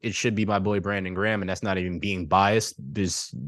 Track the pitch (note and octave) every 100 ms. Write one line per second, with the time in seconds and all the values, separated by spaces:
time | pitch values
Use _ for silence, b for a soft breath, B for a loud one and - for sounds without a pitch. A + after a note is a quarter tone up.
0 | - F#2+ A#2+ G#2+ G#2+ G2+ G2 G2+ G2 G2+
1 | F#2 F#2 G#2+ G#2+ F#2 F#2 G2+ F#2 F2+ F2
2 | G2+ F#2 D#2+ F#2 G2 A2 - - C2+ G#2
3 | F#2 - - -